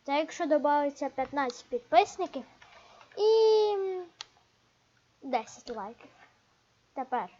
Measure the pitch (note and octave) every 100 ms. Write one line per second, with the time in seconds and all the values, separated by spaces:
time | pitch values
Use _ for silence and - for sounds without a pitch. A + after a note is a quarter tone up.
0 | - C#4+ D#4+ - E4+ D4+ D4 D4 C#4+ C#4
1 | C#4 - B3+ C#4 C4 - - A#3+ - E4
2 | G4+ - - C4+ - _ - - - -
3 | - - G#4+ A4+ A4 G#4+ G#4+ G4+ F#4+ F#4
4 | F4 _ - _ _ _ _ _ _ _
5 | _ _ C#4 B3 A3+ - - A3 G#3 A#3+
6 | - _ - _ _ _ _ _ _ -
7 | - B3 -